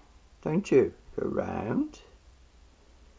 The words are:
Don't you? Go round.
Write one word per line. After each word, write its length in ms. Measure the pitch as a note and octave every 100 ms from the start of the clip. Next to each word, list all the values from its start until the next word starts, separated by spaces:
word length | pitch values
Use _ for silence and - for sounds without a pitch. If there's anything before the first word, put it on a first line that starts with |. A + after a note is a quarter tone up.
| - - - -
Don't 280 | D#3+ D#3+ G3+
you? 220 | C#3+ G#2 - - -
Go 100 | -
round. 720 | - F#2 - G2 - D4+ - - - - - - - - - - - -